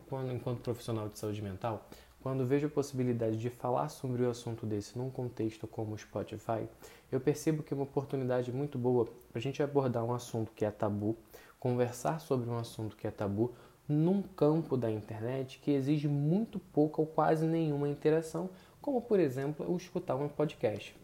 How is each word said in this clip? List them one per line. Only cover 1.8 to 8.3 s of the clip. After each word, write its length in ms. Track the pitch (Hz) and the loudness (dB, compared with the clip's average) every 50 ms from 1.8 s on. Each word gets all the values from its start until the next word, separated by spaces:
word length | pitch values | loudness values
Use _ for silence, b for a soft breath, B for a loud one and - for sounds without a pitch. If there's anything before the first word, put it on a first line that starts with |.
| - B B B B B B - | -8 B B B B B B -10
quando 240 | - 131 135 135 127 | -6 -2 0 0 2
vejo 220 | 123 139 143 147 | 2 4 2 2
a 20 | 147 | 2
possibilidade 680 | - 147 135 - - 127 123 123 117 113 113 113 110 | 0 0 -2 0 -2 0 2 2 2 2 2 0 0
de 120 | 113 113 120 | 0 -2 -4
falar 400 | - - - 123 127 139 147 151 | -4 -4 -2 0 0 0 0 -2
sobre 320 | - - - 127 123 120 | -4 -6 -4 -2 0 2
o 80 | 123 123 | 2 0
assunto 380 | 117 - - 117 113 - - | 0 -2 -6 -8 -6 -6 -4
desse 280 | 107 107 104 101 - - | -2 -2 -2 -4 -6 -8
num 140 | 120 127 131 | -6 -6 -6
contexto 560 | 127 131 123 120 120 - 113 110 110 - - | -6 -6 -6 -6 -4 -2 -2 -2 -2 -6 -12
como 300 | - - - 110 104 107 | -10 -6 -6 -6 -6 -6
o 20 | |
Spotify, 720 | 104 - - - 107 107 - 107 107 - - 113 110 113 113 - B B B B B B B | -8 -12 -8 -6 -6 -6 -6 -8 -8 -4 -2 -2 -2 -2 -6 -10 B B B B B B B
eu 80 | 127 131 | -4 2
percebo 440 | 135 147 147 - - 165 156 151 147 | 2 2 0 2 0 0 0 0 -2
que 100 | - 143 | -2 -2
é 20 | |
uma 80 | 139 139 | -2 -2
oportunidade 680 | 135 - 143 135 - 139 135 127 123 | -2 -2 -2 -2 0 -2 -2 0 2